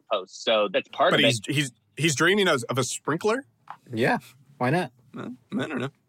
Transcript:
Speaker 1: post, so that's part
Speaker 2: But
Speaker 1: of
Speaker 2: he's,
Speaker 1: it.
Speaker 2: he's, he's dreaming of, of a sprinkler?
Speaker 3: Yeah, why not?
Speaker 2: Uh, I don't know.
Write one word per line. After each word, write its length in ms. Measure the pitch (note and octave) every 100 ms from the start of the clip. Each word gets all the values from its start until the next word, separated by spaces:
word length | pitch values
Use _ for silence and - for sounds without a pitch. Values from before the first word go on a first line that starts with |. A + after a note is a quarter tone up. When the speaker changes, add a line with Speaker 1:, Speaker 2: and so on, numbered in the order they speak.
| -
Speaker 1:
post, 320 | G2+ F#2+ -
so 260 | - A2 G#2
that's 160 | A2 -
part 220 | - E3+
Speaker 2:
But 80 | C#3+
Speaker 1:
of 60 | C#3+
Speaker 2:
he's, 160 | A#2 -
Speaker 1:
it. 60 |
Speaker 2:
he's, 180 | D3 C#3 - _ -
he's 180 | D#3+ C#3
dreaming 320 | E3 G#3 F#3+
of, 160 | C#3+ A2+
of 80 | C3+
a 60 |
sprinkler? 600 | A#2+ - - D#3+ G#3 B3 - _ - - -
Speaker 3:
Yeah, 260 | A2+ C#3 A#3 - - _ -
why 120 | B2
not? 220 | E3 F3 _ _ -
Speaker 2:
Uh, 120 | - B3 - G#3
I 80 | -
don't 120 | -
know. 100 | C#3 -